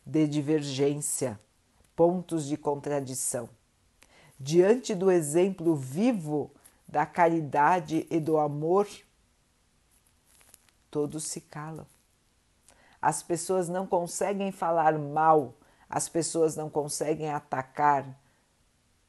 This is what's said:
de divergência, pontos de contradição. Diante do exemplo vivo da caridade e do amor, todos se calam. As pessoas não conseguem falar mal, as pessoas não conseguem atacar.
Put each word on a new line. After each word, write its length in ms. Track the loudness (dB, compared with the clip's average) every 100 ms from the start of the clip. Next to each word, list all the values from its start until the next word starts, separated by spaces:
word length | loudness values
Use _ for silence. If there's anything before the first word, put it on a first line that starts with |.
de 240 | -4 0 2
divergência, 1120 | 0 0 0 0 0 0 0 -4 -4 -4 -6 _ _ _ _ _ 2
pontos 500 | 2 2 -4 -6 -4
de 100 | -4
contradição. 920 | -4 -4 -4 -4 -4 -6 -6 -6 -8 _ _ _ _ _ _ _ -20 -14
Diante 560 | 0 4 6 4 2
do 160 | 0 4
exemplo 640 | 4 2 2 2 2 0
vivo 800 | 0 -2 0 0 0 -2 -4 -6 _ _ _ -6
da 180 | -4
caridade 1000 | -2 4 4 4 0 4 4 4 0 -4 -2
e 120 | -2
do 180 | 2 0
amor, 480 | 0 -2 0 2 0 -6 _ _ _ _ _ _ _ _ _ _ _ _ _ _ _ _ _ _ _
todos 340 | -6 -4 -6
se 160 | -10 -12
calam. 460 | -14 -16 -14 -14 -18 _ _ _ _ _ _ _ _ _ _ -4
As 200 | -2 -2
pessoas 460 | -4 -6 -2 -2 -2
não 180 | -4 -2
conseguem 680 | -2 -2 -4 -4 -2 -4
falar 440 | -4 -2 2 2 2
mal, 560 | -2 0 4 4 4 -10 _ _ -6
as 200 | -6 -2
pessoas 460 | -2 -2 0 0
não 160 | 0 -6
conseguem 600 | -4 -4 -4 -2 -2 -4
atacar. 760 | -6 -6 -8 -6 0 4 2 0 -16 _ _ _ _ _ _ _ _